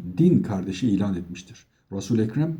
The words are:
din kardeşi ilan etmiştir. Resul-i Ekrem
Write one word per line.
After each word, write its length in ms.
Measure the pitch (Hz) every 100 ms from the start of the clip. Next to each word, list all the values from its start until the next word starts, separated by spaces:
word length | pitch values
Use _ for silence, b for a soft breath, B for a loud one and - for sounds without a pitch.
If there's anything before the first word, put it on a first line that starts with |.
| 90 -
din 240 | 175 160
kardeşi 460 | - 98 95 92 123
ilan 260 | 98 101 87
etmiştir. 500 | 85 87 - - _ _ -
Resul-i 300 | 98 - 113
Ekrem 360 | 110 143 165